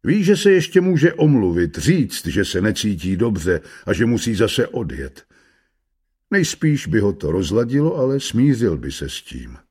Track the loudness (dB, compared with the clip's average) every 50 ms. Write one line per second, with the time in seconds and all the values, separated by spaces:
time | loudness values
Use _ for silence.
0 | 0 0 0 2 4 2 2 4 6 4 4 4 2 2 2 2 2 4 2 4
1 | 2 2 2 4 4 4 4 4 2 2 2 0 0 -2 -2 -2 0 2 2 2
2 | 0 -2 -4 -8 -8 -4 -2 -2 -2 0 -2 -2 0 0 -2 -2 -2 -4 -4 -2
3 | -2 -4 0 0 0 0 -2 -2 0 -2 -2 -2 -4 -12 -20 -12 -4 -4 -2 0
4 | 0 0 0 -2 -2 -4 0 0 0 0 0 -2 -4 -2 -4 -8 -8 -8 -8 -10
5 | -12 -14 _ -20 _ _ _ _ _ _ _ _ _ _ _ _ _ _ _ _
6 | _ _ _ _ _ _ -2 -2 0 -2 -4 _ 0 0 0 0 -2 0 0 2
7 | 2 2 -2 -2 -4 -2 -2 -2 -2 0 0 0 0 0 0 0 0 0 0 -2
8 | -2 -2 -2 -4 -4 -4 0 2 2 2 2 2 0 0 0 -2 -6 -8 -10 -8
9 | -10 -10 -10 -12 _ -14 -16 -14 -14 -16 -18 -20 _ _